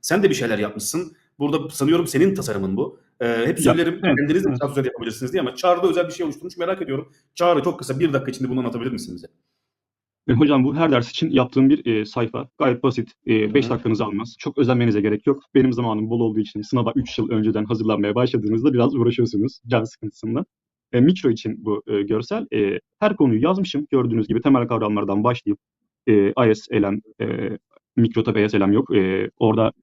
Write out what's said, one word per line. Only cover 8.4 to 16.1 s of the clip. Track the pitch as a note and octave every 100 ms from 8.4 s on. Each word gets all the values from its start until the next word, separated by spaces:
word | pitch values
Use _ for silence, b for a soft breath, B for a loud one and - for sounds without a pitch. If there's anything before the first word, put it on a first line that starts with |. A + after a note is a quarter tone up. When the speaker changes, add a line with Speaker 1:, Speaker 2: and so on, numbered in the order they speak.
| B2+
Speaker 1:
bunu | B2+
anlatabilir | B2 A#2 B2+
misin | A#2 - F2
bize? | - _ _ _ _ _ _ _ _ _ -
Speaker 2:
E, |
hocam, | A#2+ D3 C#3
bu | B2+ C#3+
her | D#3+
ders | C3 A#2+
için | - E3
yaptığım | C#3 B2 C3+ C3+
bir, | D3 -
e, | A2 G#2
sayfa. | - A#2 - - -
Gayet | C#3 B2
basit. | C3+ B2 A2+ _ -
E, | A2 G#2+
beş | C#3+ A#2+
Speaker 1:
Hı |
hı. |
Speaker 2:
dakikanız | A#2+ - A2
almaz. | G#2+ G2+ A#2 -
Çok | - -
özenmenize | B2 B2+ A#2+ G#2
gerek | G#2 G#2 -
yok. | C#3 - C3+
Benim | C3
zamanım | A#2+ A#2+ G#2+
bol | A2